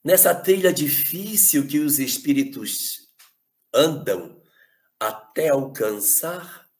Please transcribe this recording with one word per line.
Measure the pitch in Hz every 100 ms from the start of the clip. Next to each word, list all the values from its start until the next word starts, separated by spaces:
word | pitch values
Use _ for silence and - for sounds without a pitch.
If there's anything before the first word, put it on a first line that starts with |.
nessa | 151 185 -
trilha | 143 - 190 185
difícil | 170 147 139 - 170 208 208 - 147 131
que | 151
os | 151 135
espíritos | 131 - 147 139 135 - 104 - - - _ _ - _ _ _ _
andam | 123 160 151 - 92 85 - _ _ _ _ _ _
até | 110 - - - 156
alcançar | 139 139 - 110 104 98 - 165 180 180 - _